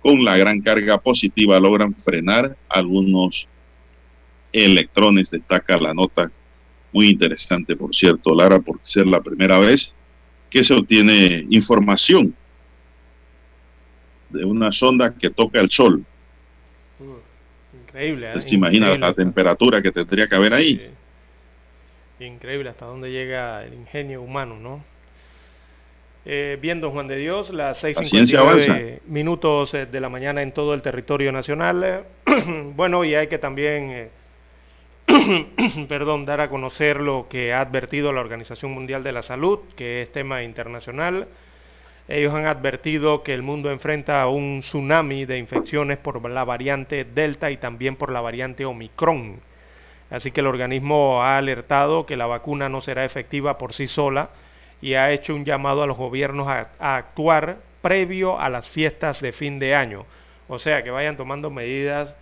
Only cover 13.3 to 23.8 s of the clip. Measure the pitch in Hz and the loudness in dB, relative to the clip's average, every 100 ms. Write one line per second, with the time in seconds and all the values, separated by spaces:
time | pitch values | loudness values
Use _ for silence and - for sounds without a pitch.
13.3 | _ _ _ _ _ _ _ _ _ _ | _ _ _ _ _ _ _ _ _ _
14.3 | - 95 110 110 101 131 127 120 - 110 | -4 -2 0 0 2 2 4 0 0 -4
15.3 | - 113 113 95 - 120 - - _ _ | 0 0 2 2 4 4 4 -2 _ _
16.3 | _ _ _ _ _ _ _ 135 123 _ | _ _ _ _ _ _ _ -20 -20 _
17.3 | _ _ _ _ 127 123 135 151 143 117 | _ _ _ _ -20 -20 -8 -6 -6 -8
18.3 | - - 101 90 104 104 92 90 90 92 | -8 0 2 4 4 2 2 0 0 0
19.3 | 92 87 85 123 110 98 87 85 98 107 | 2 2 4 4 4 0 -2 -2 0 2
20.3 | 95 104 123 160 107 110 - _ _ _ | 4 4 4 2 0 -6 -20 _ _ _
21.3 | _ _ _ _ _ _ _ _ _ 123 | _ _ _ _ _ _ _ _ _ -20
22.3 | 120 123 139 131 117 120 127 131 131 127 | -18 -10 -10 -10 -14 -18 -14 -10 -10 -8
23.3 | 127 120 107 117 123 | -8 -8 -10 -14 -20